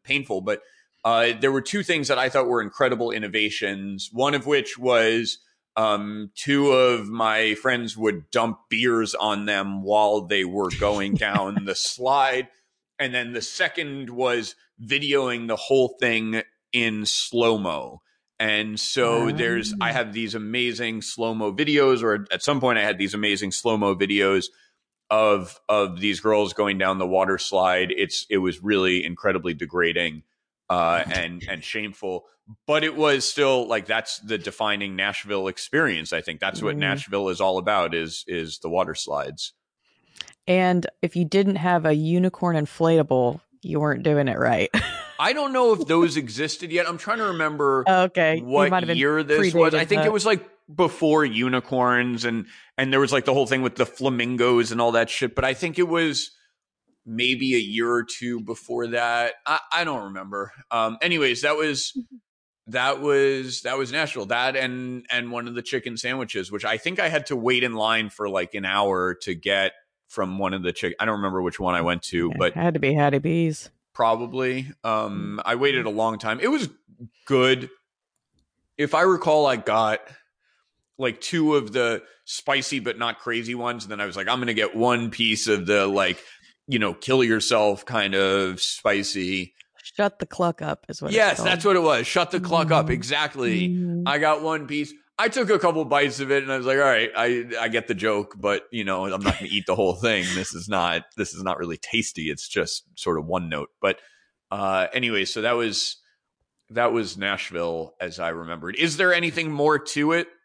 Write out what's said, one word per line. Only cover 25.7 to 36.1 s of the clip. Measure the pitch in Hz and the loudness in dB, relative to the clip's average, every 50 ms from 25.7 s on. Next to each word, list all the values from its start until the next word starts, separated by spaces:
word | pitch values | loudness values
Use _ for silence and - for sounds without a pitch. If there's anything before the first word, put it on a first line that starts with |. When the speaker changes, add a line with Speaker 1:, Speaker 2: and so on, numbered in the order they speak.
| 107 104 101 95 87 87 | 2 2 2 0 -2 -2
Speaker 1:
these | 98 104 95 85 | -2 -2 -2 0
girls | - 110 107 104 104 92 | 0 2 4 4 2 2
going | - - 104 101 98 95 | 0 0 0 0 2 2
down | 95 95 95 95 | 2 2 2 0
the | 92 | 0
water | 90 92 92 95 95 95 92 | 2 2 2 4 4 2 -2
slide. | - - 98 95 92 92 90 92 92 90 92 | -2 0 2 2 4 4 4 2 0 0 0
It's, | 92 98 82 - - - - | -2 -2 -2 -2 -6 -4 0
it | 107 95 | 0 0
was | 92 92 82 78 | 2 0 -2 -2
really | 90 104 104 95 92 92 92 92 76 | -2 0 2 2 4 2 2 0 0
incredibly | 82 87 - - 101 92 90 82 87 82 | -4 -6 -4 -2 -2 0 0 -2 -4 -6
degrading, | 71 87 73 - 87 85 85 82 87 87 80 78 78 - _ _ _ _ _ _ _ _ - | -6 -8 -6 -2 0 0 0 0 0 -2 -4 -4 -8 -18 _ _ _ _ _ _ _ _ -2
uh, | 90 87 85 82 85 85 76 | 0 2 2 2 2 0 0
Speaker 2:
<laughs> | - 87 | -2 -4
Speaker 1:
and, | 92 85 82 87 87 90 - | -4 -4 -6 -8 -10 -10 -10
and | 95 80 | -10 -10
shameful, | 76 - - 110 107 104 95 - - 95 92 87 - _ _ _ _ 110 110 _ _ | -10 -8 -8 -8 -8 -8 -10 -10 -8 -8 -8 -8 -10 _ _ _ _ -20 -20 _ _
but | - 147 156 | 0 0 0
it | 156 160 135 | 0 0 0
was | 151 151 147 139 135 120 - | 2 2 2 2 2 0 -2
still, | - 147 143 135 131 127 117 107 | 0 2 2 4 4 2 2 0
like, | 113 107 92 | -2 -2 -2
that's | 107 110 113 110 - - - | -2 -2 -2 -2 -4 -8 -10
the | 107 104 113 101 | -8 -6 -6 -4
defining | 82 98 - - 113 107 104 101 101 98 95 | -4 -6 -6 -2 -2 -2 -2 -2 -4 -6 -4
Nashville | 92 98 101 98 - - 104 104 98 95 | -2 -2 -2 -4 -6 -6 -4 -4 -2 -2
experience. | 95 90 - - - - 151 165 131 87 80 80 - | -4 -6 -8 -8 -2 0 0 2 2 0 -2 -4 -4